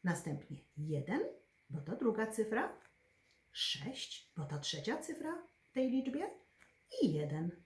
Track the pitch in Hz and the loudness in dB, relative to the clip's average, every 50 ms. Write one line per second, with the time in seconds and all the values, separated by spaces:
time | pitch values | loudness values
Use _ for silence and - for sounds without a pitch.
0 | - 180 170 - - 160 151 143 - - 147 139 - _ _ 147 151 156 151 143 | 2 2 0 0 0 -2 -4 -4 -4 -8 -12 -12 -12 _ _ -6 -2 0 0 0
1 | 135 151 214 302 427 - - - - _ _ _ _ _ 139 156 143 160 208 - | 0 0 0 0 0 -2 -4 -10 -20 _ _ _ _ _ -6 -6 -4 -4 -4 2
2 | - 233 214 214 220 220 220 - 214 214 220 233 330 - - - - - _ _ | 2 2 4 4 0 0 2 0 2 2 2 0 0 0 -4 -10 -18 -20 _ _
3 | _ _ _ _ _ _ - _ _ _ - - - - - 139 139 220 269 - | _ _ _ _ _ _ -20 _ _ _ -4 -2 0 0 0 -2 -2 -6 -4 -4
4 | - - - - - - _ 170 147 139 147 147 - - - 147 139 208 262 - | -6 -8 -8 -12 -14 -10 _ -6 -4 -4 -4 -4 -2 -2 -2 -2 0 -2 -2 -2
5 | - - 330 - 294 311 330 339 - - _ _ _ _ _ 254 262 254 247 262 | -2 -6 -6 -4 -2 -4 -4 -4 -8 -12 _ _ _ _ _ 2 4 4 4 4
6 | 254 269 247 294 381 440 - - - _ _ _ - - _ _ _ _ - 523 | 2 2 0 -2 -2 -4 -6 -10 -18 _ _ _ -20 -20 _ _ _ _ 2 4
7 | 453 202 151 147 147 143 147 156 165 175 175 - - | 6 6 6 4 2 2 0 0 0 -2 -2 -4 -14